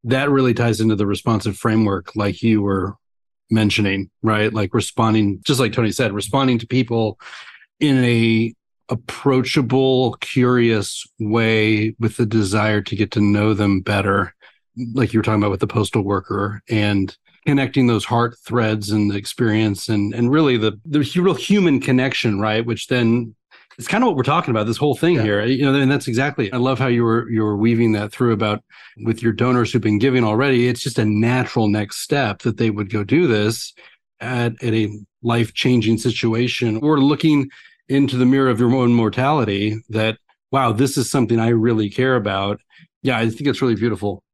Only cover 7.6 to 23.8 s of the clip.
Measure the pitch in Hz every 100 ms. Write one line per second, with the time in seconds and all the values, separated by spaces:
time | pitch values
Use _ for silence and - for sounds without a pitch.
7.6 | _ _ 147 131 123 117 113 113 113 -
8.6 | _ _ - - - - 139 131 123 -
9.6 | 120 127 131 131 127 - - - 123 123
10.6 | 117 110 104 - - _ 110 113 110 110
11.6 | 107 107 110 - 113 - 113 110 98 107
12.6 | 107 107 101 101 104 - 101 104 107 104
13.6 | 104 95 92 101 98 101 95 _ - _
14.6 | _ - 123 117 117 113 107 107 104 95
15.6 | 101 113 101 110 98 98 - 101 101 101
16.6 | - 107 104 98 95 - _ _ - 143
17.6 | 131 - 123 110 - 120 117 120 - 120
18.6 | 110 107 101 107 104 98 95 - 120 107
19.6 | 110 98 - 107 101 117 120 147 151 120
20.6 | 110 107 - 147 139 175 180 170 - 202
21.6 | 180 135 - 127 131 - 120 98 107 107
22.6 | 117 110 - 127 117 120 117 - _ -
23.6 | _ -